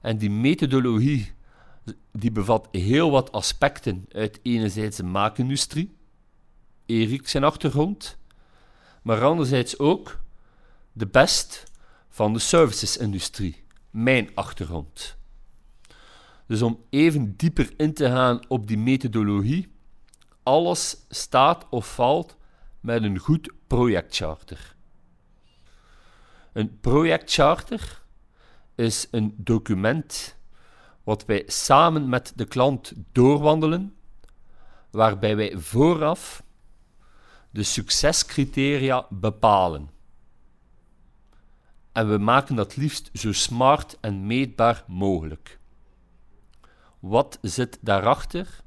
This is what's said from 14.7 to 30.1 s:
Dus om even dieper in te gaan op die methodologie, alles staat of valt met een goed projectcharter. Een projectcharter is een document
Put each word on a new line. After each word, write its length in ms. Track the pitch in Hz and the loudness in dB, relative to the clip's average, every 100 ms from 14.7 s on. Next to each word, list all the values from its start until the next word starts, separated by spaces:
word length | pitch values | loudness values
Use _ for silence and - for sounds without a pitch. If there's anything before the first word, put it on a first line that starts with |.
| 82 71 - - - - - - - - - - - - - - - - | -8 -10 -14 -16 -16 -20 -20 -20 -20 -20 -20 -20 -20 -20 -20 -20 -20 -6
Dus 160 | 110 | 0
om 220 | 117 117 - | 0 -2 -4
even 460 | 139 165 147 113 98 | 2 4 4 -2 -2
dieper 360 | 165 - 135 - | -2 0 -2 0
in 180 | 151 | -2
te 120 | 156 139 | 0 0
gaan 420 | 127 127 120 - | 4 2 2 -2
op 180 | 127 104 | -6 -2
die 120 | 110 | -2
methodologie, 960 | 113 135 131 110 104 101 101 160 185 - - - - _ _ _ | 2 0 0 0 0 0 0 -2 -6 -14 -20 -20 -20 _ _ _
alles 540 | - 143 170 180 - - - | 2 2 2 -2 -4 -8 -12
staat 580 | - - 131 139 170 - | -12 -2 4 4 2 -2
of 240 | 127 107 | -6 -6
valt 420 | - 120 156 170 - - _ - - | -2 2 2 -2 -14 -20 _ -20 -14
met 220 | 117 117 | -4 -2
een 160 | 107 95 | 0 -2
goed 340 | - 160 - - _ | 0 0 0 -20 _
projectcharter. 1080 | 117 120 95 - - 82 78 - 80 - - - - _ _ _ _ _ _ - - _ - - _ _ - - | 2 2 0 -2 -6 -6 -8 -14 -20 -20 -20 -20 -20 _ _ _ _ _ _ -20 -20 _ -20 -20 _ _ -20 -12
Een 280 | - 107 - | -6 -6 -4
projectcharter 1300 | - 135 165 160 - - 147 175 - 226 - - - - _ _ _ - - | 2 4 4 0 -2 2 4 2 -4 -10 -10 -16 -20 -20 _ _ _ -20 -20
is 340 | - 117 107 - | -4 -2 -2 -4
een 240 | 120 107 104 | -2 -4 -4
document 1000 | 101 113 - 98 104 151 - | 0 0 0 0 0 0 -4